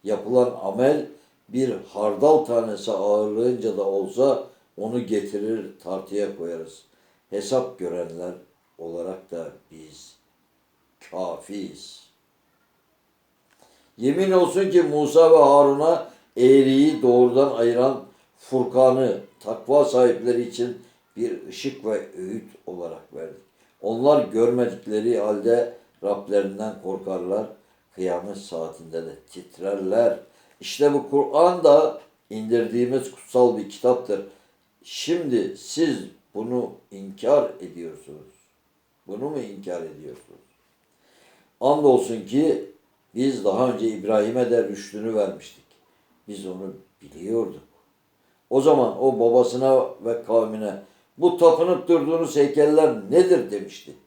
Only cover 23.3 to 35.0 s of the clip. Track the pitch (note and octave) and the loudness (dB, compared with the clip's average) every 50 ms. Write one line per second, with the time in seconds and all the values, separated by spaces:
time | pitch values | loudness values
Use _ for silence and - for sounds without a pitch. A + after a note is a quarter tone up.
23.3 | D#2+ - _ _ _ _ _ _ _ _ - G#2 A2+ A#2 B2+ C#3+ D3+ D3 - - | -16 -20 _ _ _ _ _ _ _ _ -8 -6 -6 0 2 4 4 4 2 0
24.3 | G#2+ A2 A#2 A#2+ B2 B2 B2 A2 - - - G2+ G#2+ G#2+ G#2+ A#2+ A#2 G#2 G2+ G#2+ | 0 2 2 2 2 0 -2 -2 -4 -10 -10 -6 -4 -2 0 0 0 0 0 -2
25.3 | G#2 G2+ F#2+ A2+ A#2 A#2+ A#2+ - - - _ _ _ _ F#2+ G2+ G2+ G2 - G2 | -2 -2 0 2 2 2 0 -4 -8 -18 _ _ _ _ -6 -4 -4 -4 -6 -2
26.3 | G2+ G2+ G2 G2 G2 G2+ G#2+ G#2+ G#2 - - F#2 F#2+ F#2+ F#2+ F#2+ F#2+ F2+ F2+ F2+ | 0 0 0 -2 -6 -8 -10 -10 -10 -10 -10 -10 -10 -8 -8 -8 -8 -6 -4 -4
27.3 | G2 G#2+ G#2+ F#2+ - _ _ _ _ _ _ _ _ F#2 F#2 F#2 F2 F2 F#2 G#2 | -4 -4 -6 -8 -14 _ _ _ _ _ _ _ _ -6 -4 -4 -4 -4 -8 -10
28.3 | G2 G2 - - F2 E2 E2 D#2+ D#2+ - E2 D#2+ D#2 E2 E2 D#2+ - - _ _ | -14 -14 -14 -12 -10 -10 -10 -10 -12 -18 -18 -12 -10 -10 -10 -10 -16 -18 _ _
29.3 | - F2+ - _ _ - F2+ G2 G2+ F#2+ F#2+ F#2+ G#2 A#2 A#2+ - - - - _ | -20 -20 -20 _ _ -10 -6 -6 -6 -4 -4 -2 0 2 2 2 0 -2 -10 _
30.3 | _ _ _ _ _ _ - - - - C#3+ D3 C#3+ C#3+ C#3+ - C#3 C#3+ C3 - | _ _ _ _ _ _ -14 -14 -2 2 2 2 2 0 -4 0 0 0 0 2
31.3 | C#3 D3 E3+ F3+ F3+ F3+ D#3+ D3+ C#3+ D#3 D#3 - - - - _ _ _ _ _ | 2 4 4 4 2 4 6 6 6 6 6 2 -4 -8 -18 _ _ _ _ _
32.3 | G#2+ A2 A2 A2 A#2 A#2 A2 G#2 A2 A#2+ B2 A#2+ C3 C3 B2+ - - - - - | -12 -10 -4 -2 0 0 0 -2 -2 -2 -2 0 -2 -4 -4 -6 -16 -20 -20 -2
33.3 | - B2+ B2 A#2+ A2 G#2+ G2+ G2 - - - B2 B2 - - - G#2 G2 G2 - | 2 4 4 4 2 -2 -8 -12 -14 -2 0 2 2 0 -2 -6 -6 -6 -6 -14
34.3 | - _ _ _ _ _ _ _ _ _ _ - - - | -20 _ _ _ _ _ _ _ _ _ _ -18 -14 -12